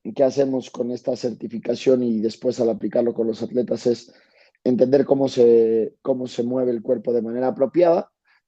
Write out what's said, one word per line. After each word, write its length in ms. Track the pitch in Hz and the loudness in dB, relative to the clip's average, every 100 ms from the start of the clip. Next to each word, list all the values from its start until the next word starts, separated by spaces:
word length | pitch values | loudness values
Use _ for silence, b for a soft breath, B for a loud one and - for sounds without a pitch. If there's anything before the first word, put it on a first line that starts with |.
| - 110 | -10 -2
que 80 | |
hacemos 460 | 135 127 135 131 110 | 0 2 0 -2 -6
con 220 | - 120 | -8 -6
esta 260 | 123 - 123 | -6 -6 -6
certificación 840 | 127 113 - 113 - 120 - 127 | -6 -8 -10 -8 -6 -2 2 2
y 180 | 123 110 | 2 0
después 400 | 110 - 127 120 | -2 -2 -4 0
al 80 | 117 | 0
aplicarlo 440 | 104 107 123 120 | 0 -2 0 0
con 140 | 113 113 | 0 -4
los 160 | 107 | -4
atletas 420 | 113 123 110 113 127 | -4 -2 -2 -2 0
es 280 | 117 - b b b b b | -2 -4 b b b b b
entender 400 | 127 120 127 139 | -2 2 4 4
cómo 240 | 135 139 135 | 2 0 0
se, 680 | 127 120 117 113 113 107 - | 4 6 6 6 2 -2 -4
cómo 240 | 135 131 127 | -6 -4 -4
se 160 | - | -6
mueve 280 | 120 127 123 | -4 -2 -2
el 100 | 117 | -2
cuerpo 300 | 104 123 104 | -2 -4 -2
de 100 | 120 | -2
manera 280 | 113 120 127 | -2 -4 -4
apropiada 640 | 113 135 156 175 175 - _ _ _ | -2 -2 2 2 2 -2 _ _ _